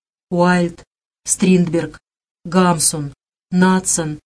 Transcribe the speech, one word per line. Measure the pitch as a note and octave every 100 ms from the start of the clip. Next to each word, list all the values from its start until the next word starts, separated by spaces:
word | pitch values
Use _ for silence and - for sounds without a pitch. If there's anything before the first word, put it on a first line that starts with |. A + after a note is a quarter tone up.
| _ _ _
Уайльд, | F3 F3 F3+ E3+ - - _ _ _
Стриндберг, | - - F#3 F#3 E3+ E3 D#3 - _ _ _ _
Гамсун, | F3+ F3+ F3+ E3+ - D#3+ C#3+ - _ _ _
Надсон, | F3+ F#3 F#3 F#3 - D#3 D3+